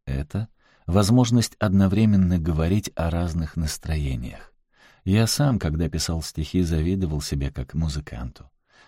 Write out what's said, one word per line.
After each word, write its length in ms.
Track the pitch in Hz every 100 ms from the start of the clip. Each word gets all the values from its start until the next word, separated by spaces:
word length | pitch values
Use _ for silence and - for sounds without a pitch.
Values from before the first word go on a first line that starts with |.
| -
Это 420 | 67 76 98 110 _ _ _ -
возможность 720 | 92 98 123 117 120 113 -
одновременно 800 | 107 98 95 98 110 101 92 87
говорить 500 | 80 78 82 104 - -
о 140 | 82
разных 480 | 82 85 80 78 -
настроениях. 960 | 78 - - 78 69 62 58 - - _ _ _ _ _
Я 240 | 95 104 113
сам, 320 | - 143 107
когда 300 | 80 78 80
писал 340 | 78 - 82
стихи, 380 | - - 76 90
завидовал 580 | 85 80 82 95 87 76
себе 320 | - 71 71
как 220 | - 65
музыканту. 760 | 78 80 73 - 58 62 - - _ _ _